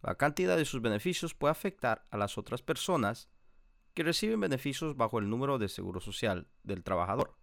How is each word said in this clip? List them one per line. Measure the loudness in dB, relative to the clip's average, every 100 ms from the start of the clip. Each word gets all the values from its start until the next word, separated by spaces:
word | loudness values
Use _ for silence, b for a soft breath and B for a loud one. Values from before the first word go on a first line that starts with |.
la | -4 2
cantidad | 2 2 4 4
de | 4
sus | 0
beneficios | 0 0 0 -2 -4
puede | 0 0
afectar | 2 -2 -2 0 0 -2
a | -2
las | -2 -2
otras | -6 -8
personas | -4 -4 0 2 2 -2 -10 -20 -20 -20 -20 _ _
que | -4
reciben | 0 2 2 0
beneficios | 0 0 -2 -4 -4 0
bajo | 0 2
el | 0
número | 0 0 0
de | 0
seguro | -4 -6 -6
social | -6 -2 0 0 -4 -18
del | -8 -6
trabajador. | -2 0 2 0 -2 -4